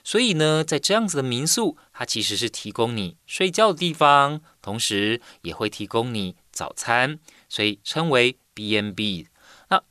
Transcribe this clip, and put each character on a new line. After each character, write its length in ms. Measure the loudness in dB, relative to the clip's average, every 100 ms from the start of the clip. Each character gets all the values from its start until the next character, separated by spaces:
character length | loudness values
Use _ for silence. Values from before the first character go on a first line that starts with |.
所 160 | -4 0
以 140 | 2
呢， 280 | 2 2 2
在 160 | 0 -2
这 160 | 2
样 140 | 0 0
子 80 | -2
的 60 |
民 200 | -2 -2
宿， 320 | 0 0 0 -4 _
它 120 | -10
其 180 | -6 -4
实 140 | -2 -2
是 120 | -4
提 220 | -6 -8
供 260 | -2 -2 -2
你 200 | -6 -8 -12
睡 240 | -2 -2
觉 220 | 2 2
的 60 | 2
地 140 | -4
方， 480 | 4 6 8 6 0 -10 _
同 160 | -8 -4
时 420 | -2 0 0 -2 -6 -14
也 100 | -12
会 160 | -4 -6
提 160 | -4
供 300 | -4 -2 -2
你 220 | -4 -6 -8 _
早 200 | -10 -10 -8
餐， 420 | -2 0 0 -4 -16 -20 _
所 160 | -2
以 160 | -2 -2
称 280 | -6 -2 2
为 280 | 4 4 0 _
B 260 | -10 -2 -2
and 140 | -2
B。 320 | -4 -4 -4 -10 _ -20 -20 _
那 120 | -2 -2